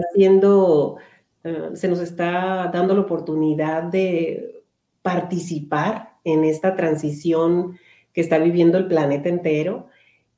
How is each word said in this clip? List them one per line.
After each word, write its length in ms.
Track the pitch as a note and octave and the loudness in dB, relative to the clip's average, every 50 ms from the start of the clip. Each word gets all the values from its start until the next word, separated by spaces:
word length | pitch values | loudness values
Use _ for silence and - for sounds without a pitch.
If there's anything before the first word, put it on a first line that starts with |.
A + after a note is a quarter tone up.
| F3 F3 | -2 0
haciendo, 880 | F3 G3+ F#3+ F#3+ F#3+ F#3+ G3 G3+ G3+ G3 F#3+ F3+ D#3 D3 C3+ C3 - - - - _ _ _ _ _ _ _ | 2 4 6 6 6 6 6 6 6 6 6 4 4 2 2 0 -4 -10 -18 -20 _ _ _ _ _ _ _
eh, 260 | E3 E3 D#3 D#3 - - | -10 -8 -8 -8 -10 -8
se 140 | - - F#3 | -4 -2 -2
nos 120 | F3 F3 | -2 -2
está 680 | F3 F3 F3 - F3 F3 F3+ F3+ F#3 F#3 F#3+ F#3 F3+ E3+ - | -4 -6 -6 -4 -4 -2 -2 -2 -2 -2 -2 -4 -4 -4 -2
dando 200 | F3 F#3 F#3 F#3+ | 0 0 2 2
la 80 | G3+ | 2
oportunidad 840 | F#3+ - E3+ D#3 D#3 - D#3 D#3 D#3 D#3 D3+ D3+ D#3 D#3 D#3+ D#3+ E3 | 2 0 -2 -4 -4 -4 -2 0 0 0 0 0 -2 -2 -2 -4 -4
de 800 | F3 F3 F#3+ F#3+ F#3 F3 E3 E3 D#3 - - - - - - _ _ _ _ _ _ _ _ | -2 -2 -2 0 0 0 -2 -2 -4 -4 -8 -10 -12 -14 -18 _ _ _ _ _ _ _ _
participar 1160 | _ F#3 F3+ E3+ F3 - F#3 E3+ D#3 - E3+ D3+ D3 - - D3 D#3 G3+ A3 G#3+ - - _ _ _ | _ -4 -4 -4 -4 -4 -6 -6 -6 -6 -8 -8 -6 -4 -4 -2 -2 -2 -4 -6 -10 -16 _ _ _
en 200 | E3+ D#3 D#3 D#3 | -2 0 2 2
esta 320 | D#3 D#3 D#3 - F#3+ F#3 | 0 0 0 -2 -2 -2
transición 1000 | F#3 F3+ D#3+ D#3 D#3 D#3 D3 D3 D3 - E3+ E3 D#3+ E3 E3+ F3 F3 F3+ F3+ - - _ _ _ _ _ _ _ | 0 -2 -2 -2 -2 -4 -6 -6 -4 -2 0 0 2 2 2 2 0 -2 -4 -8 -14 _ _ _ _ _ _ _
que 80 | F3 | -4
está 160 | E3 E3 E3 D#3 | -2 0 2 2
viviendo 400 | D#3+ E3+ E3+ F3 E3 E3 E3+ F#3+ | 2 2 2 4 4 4 4 4
el 100 | F#3+ - | 2 2
planeta 420 | E3+ D#3 D3 C#3 C#3 C#3+ - F3 | 0 0 2 0 0 -2 -2 -2
entero. 580 | F3 F3 E3+ D#3+ D3+ D3+ D#3 F3+ A3 C4 - - _ _ _ _ _ _ _ _ _ | -2 -2 0 0 0 0 -2 -2 -6 -8 -10 -16 _ _ _ _ _ _ _ _ _